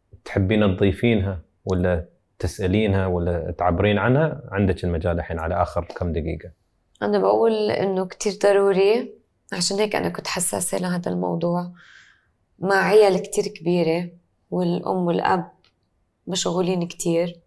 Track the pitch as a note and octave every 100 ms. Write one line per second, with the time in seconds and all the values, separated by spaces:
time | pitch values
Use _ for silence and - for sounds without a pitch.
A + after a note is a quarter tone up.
0 | _ - - - F#2+ G#2+ G#2 F#2 G2+ F#2
1 | A#2+ A2 G2 F2+ - _ - F#2 F2+ F2
2 | E2+ _ _ - F#2+ - F#2+ G2 G#2+ G2
3 | F#2+ F2+ F2 F2 D#2+ F2 F2 E2+ G#2 G#2
4 | G#2 C3 D#3 - - G2 G2 F#2 F2+ E2+
5 | F2 E2+ D#2+ E2+ E2 F2+ F2 - E2 -
6 | F2 E2 D#2+ D#2+ - - _ _ _ -
7 | G#3 G#3 F#3+ G#3+ A3+ A3 G#3+ A3 F#3+ F#3
8 | F#3+ - G#3+ F#3 G3+ G3 G3 F#3+ G3 A#3
9 | B3+ - _ _ - F#3+ - G3 G#3+ -
10 | E3+ E3+ - - E3+ G3+ F3+ G3 F3+ F3
11 | F3 F3+ F3+ E3+ E3+ F3 F3 F3 - -
12 | - _ _ _ _ - F#3 G3 F3+ G#3+
13 | G3+ F3+ - G3+ G#3 - E3 F3 D#3+ E3
14 | F3 - _ _ - F3+ F3+ F3 - F#3+
15 | F3 E3+ - F#3 E3+ _ _ _ _ _
16 | _ _ - F3+ F#3 E3+ F3 F3+ E3+ -
17 | F3+ E3 F3 F3